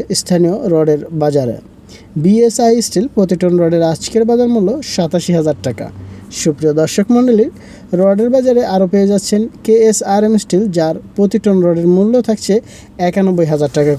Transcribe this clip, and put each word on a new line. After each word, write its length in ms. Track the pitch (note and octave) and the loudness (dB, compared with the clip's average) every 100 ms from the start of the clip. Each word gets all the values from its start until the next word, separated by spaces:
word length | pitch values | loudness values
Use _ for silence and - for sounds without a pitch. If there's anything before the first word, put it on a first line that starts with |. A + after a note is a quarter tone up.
| - F#3 | -2 -6
স্থানীয় 360 | - F3 F3 G3+ G#3+ | 0 0 2 0 0
রডের 280 | D#3+ D#3 D3+ - E3 | 0 2 0 -2 -4
বাজারে। 360 | D3+ C#3+ B2 A2 - - - - - - | 0 0 -2 -6 -12 -20 -20 -20 -12 -2
বিএসআই 520 | E3 A3 A#3 A3 A#3 A#3 G#3+ | 2 4 2 2 2 2 0
স্টিল 180 | F3+ C4 - | -2 -2 0
প্রতি 200 | F#3 F3 | 0 0
টন 120 | F3+ F3 | 0 2
রডের 220 | E3 E3+ E3 | 2 2 0
আজকের 320 | D#3+ - A3 A3+ | -2 -4 -2 0
বাজার 200 | A#3+ A#3+ A#3 | 0 0 0
মূল্য 140 | F#3 C#4+ B3+ | 0 -4 -6
সাতাশি 380 | - E3 F3+ - E3+ | -4 -2 -2 -2 0
হাজার 200 | D#3 C#3+ C3 | 0 -2 -6
টাকা। 200 | A2+ A2 - - - - - | -8 -10 -14 -18 -20 -16 -6
সুপ্রিয় 320 | E3+ C#3+ D#3 D3+ | -4 -2 0 0
দর্শক 240 | D#3 - G3+ A#3+ | 0 0 0 2
মণ্ডলী, 300 | B3 A3 C4 - - - - F3+ | 4 2 0 -4 -20 -20 -6 0
রডের 300 | F#3+ G3 A#3+ C4 | 2 2 2 0
বাজারে 260 | B3+ A#3+ B3 F#3+ | 2 0 0 0
আরও 100 | F#3+ | 0
পেয়ে 160 | G3+ G3 | 2 2
যাচ্ছেন 300 | G3+ G3 G#3 A3+ - - | 0 0 -2 -2 -4 0
কেএসআরএম 680 | A3 A3 G#3 - G3+ G#3+ A3 | 4 4 2 0 0 2 0
স্টিল, 200 | - F3 A3 E3+ | 0 -2 0 0
যার 180 | D#3+ E3 - - | -2 -4 -8 -2
প্রতি 220 | G3+ A3 | 0 0
টন 140 | G#3 F#3+ F3 | 0 2 2
রডের 220 | E3+ F3 F3+ | 2 2 2
মূল্য 180 | G#3 B3 A3 | 2 0 0
থাকছে 260 | G#3+ - G3+ - - - - F3+ | -2 0 -2 -4 -18 -18 -4 -2
একানব্বই 380 | F#3 F#3+ F3 D#3+ | 0 0 2 0
হাজার 200 | D3+ D3 D3+ | 0 0 0
টাকা 160 | D3 | 0